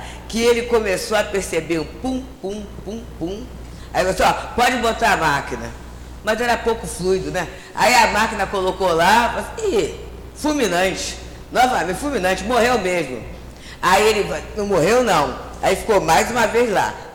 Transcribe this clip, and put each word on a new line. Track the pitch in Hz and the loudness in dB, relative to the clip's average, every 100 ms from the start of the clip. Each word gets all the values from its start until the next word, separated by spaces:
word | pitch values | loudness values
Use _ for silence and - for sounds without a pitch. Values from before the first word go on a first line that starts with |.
| - - - | -12 -14 -8
que | 226 | 0
ele | 240 233 | 2 2
começou | 220 233 208 180 - 208 | 2 0 2 -2 0 0
a | |
perceber | 208 196 185 165 156 165 | 0 -2 -2 -4 -2 -4
o | |
pum, | 147 - 262 262 254 - | -4 -6 -6 -6 -8 -10
pum, | 190 214 196 - | -8 -8 -10 -12
pum, | 185 226 226 - | -10 -10 -12 -8
pum. | 165 208 254 - - - - | -8 -8 -10 -14 -14 -14 -4
Aí | 143 | -2
ele | 185 | 0
falou | 175 202 | 2 2
assim, | - | 2
"Ó, | - | -4
pode | - 247 254 | 2 2 2
botar | 226 214 220 | 0 2 2
a | 170 | 4
máquina." | 156 139 - 117 117 - - - - - | 2 0 -2 -8 -10 -12 -16 -16 -16 -8
Mas | 208 226 | -4 0
era | 240 226 | 0 0
pouco | 233 226 165 | 0 -2 -4
fluido, | - 185 190 151 | -4 0 0 0
né? | 180 165 - - | -4 -6 -10 -10
Aí | - 202 | 2 4
a | 247 214 | 6 4
máquina | 208 220 208 190 | 2 0 -2 -2
colocou | 202 185 180 180 | 0 -2 0 2
lá, | 165 170 214 147 | 4 6 6 4
falou | 165 - | -2 -8
assim, | - 427 226 | -4 0 0
"Ih, | 151 - - - - | 0 -4 -14 -14 -16
fulminante." | - 302 294 214 175 190 160 - - - - - | -6 -2 0 2 2 0 -2 -6 -10 -14 -16 -4
Novamente, | 190 247 214 165 180 | 2 4 4 -2 -2
fulminante, | 294 247 180 185 | -2 0 0 0
morreu | 196 240 240 240 | 0 2 4 2
mesmo. | 185 180 143 120 104 - - - - - | 0 -2 -2 -8 -10 -14 -16 -16 -16 -2
Aí | 170 196 214 | 4 6 4
ele, | 214 180 151 - 214 | 2 -2 -4 -8 -6
"Não | 202 | 0
morreu, | 180 196 247 | 2 4 4
não." | 233 165 135 123 - - | 4 4 2 -4 -12 -2
Aí | 156 190 | 0 0
ficou | - 196 | 2 2
mais | 160 170 214 | 4 4 4
uma | 240 214 | 0 2
vez | 226 240 | 2 2
lá, | 170 110 - - | 2 0 -4 -12